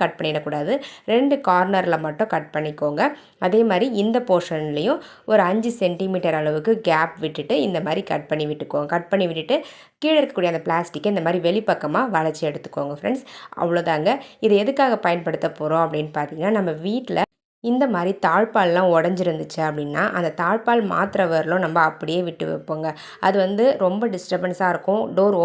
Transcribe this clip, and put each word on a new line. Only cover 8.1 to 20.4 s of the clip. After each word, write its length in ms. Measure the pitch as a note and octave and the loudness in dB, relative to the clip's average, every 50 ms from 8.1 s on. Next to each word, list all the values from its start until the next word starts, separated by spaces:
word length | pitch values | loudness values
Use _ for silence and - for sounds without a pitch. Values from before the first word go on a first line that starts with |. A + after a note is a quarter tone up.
கட் 180 | D#3+ D3+ D3+ - | -4 -4 -2 -4
பண்ணி 160 | D#3 D#3 D3+ D3+ | -2 -2 -2 -4
விட்டுக்கோங்க. 420 | D3+ D3+ D3 - - D3 D3 D3 E3+ | -4 -6 -6 -4 -4 -4 -2 0 -2
கட் 120 | E3+ E3+ - G3 | -2 0 0 0
பண்ணி 140 | G3 F#3 E3+ | 0 0 0
விட்டுட்டு 280 | E3 D#3+ D#3 - B3+ D#4 D4 - - - - _ _ _ | -2 -6 -2 -2 -2 -2 -2 -8 -18 -20 -20 _ _ _
கீழே 160 | - D#4 D#4+ D4+ | 0 2 4 4
இருக்கக்கூடிய 340 | C4+ - - - F3+ E3+ E3+ | 2 2 0 0 0 0 0
அந்த 100 | D#3+ E3 F3 | -2 -2 -2
பிளாஸ்டிக்கை 460 | E3 E3+ F3 - - D3+ - G#3 G3+ | -2 -2 -2 -4 -10 -4 -2 0 0
இந்த 100 | F#3+ D#3+ E3 | 0 0 0
மாதிரி 180 | F3+ F3+ D#3+ E3+ | 0 2 0 0
வெளிப்பக்கமா 560 | F#3+ A3 G#3+ G3+ E3+ - - D3 D#3 G3+ C4 A#3+ F#3+ D#3+ | 0 2 0 0 -2 -2 -2 -2 0 0 0 0 0 0
வளைச்சு 260 | D#3+ D#3+ D#3 - E3+ D3+ | 0 0 -2 -2 -4 -4
எடுத்துக்கோங்க 480 | D3 D3+ - - - D3 C#3+ C#3+ D3 C#3+ | -4 -6 -12 -10 -6 -6 -6 -6 -6 -4
ஃப்ரெண்ட்ஸ். 260 | - G#3 B3+ C4+ - - - - - - - - | -2 -2 -2 -2 -6 -14 -20 -20 -20 -16 -6 -4
அவ்வளோதாங்க. 560 | - E3+ E3+ E3+ E3+ E3+ D#3+ D3+ D#3 G3 C4 C#4 - - - _ - | -2 0 0 0 2 2 0 2 2 0 0 0 -4 -14 -8 _ 2
இது 80 | G#3+ G#3 G3+ G#3 | 4 4 4 4
எதுக்காக 360 | B3 C4+ C#4+ C#4 B3+ A3+ G#3 - F3+ | 2 2 2 2 2 2 0 2 0
பயன்படுத்த 400 | F3 F3 E3 E3 D#3 - - D#3+ D#3 - | 0 0 -2 -4 -4 -2 -4 -4 -4 -4
போறோம் 240 | D3+ D3+ D#3 E3 E3 | -2 0 2 2 2
அப்படின்னு 280 | D#3+ D3+ D3+ D3+ D#3 - D3+ | 2 0 -4 -4 -4 -4 -6
பார்த்தீங்கன்னா, 360 | D3 C#3+ D#3 D#3+ E3+ G3+ A3+ G#3 | -6 -6 -6 -4 0 0 0 2
நம்ம 120 | F#3+ E3+ D#3 D#3 E3 | 0 -2 -4 -4 -4
வீட்ல 340 | G3 A3 B3+ B3+ - F3+ E3 F#3+ - _ _ _ _ _ _ - A#3 | -4 -4 -4 -4 -2 0 0 0 -2 _ _ _ _ _ _ -2 0
இந்த 140 | A#3+ B3+ C#4+ C4 G#3 | 2 2 2 2 2
மாதிரி 180 | F3 E3+ F#3 F#3+ - - | 0 0 0 -2 0 2
தாழ்ப்பால்லாம் 680 | E3+ E3 F#3+ A3 A3+ - A3 F#3+ F3 E3+ F3+ F#3+ F3+ E3+ | 2 4 4 2 2 2 2 2 4 4 4 4 4 4
உடைஞ்சிருந்துச்சு 640 | E3 D#3+ F3 F#3+ F3+ F#3 F3 D#3+ D#3 D#3 D3+ - E3 D#3+ | 4 2 2 0 0 -2 -2 -2 -4 -8 -8 -4 -2 -2
அப்படின்னா 360 | D#3 D3 D3+ D3 D3 D3 D#3 F#3+ A3 - F#3 | -2 -2 -4 -6 -4 -2 -2 -2 0 -2 -2
அந்த 100 | E3+ D#3 - | -2 -2 -2
தாழ்ப்பால் 440 | - | -2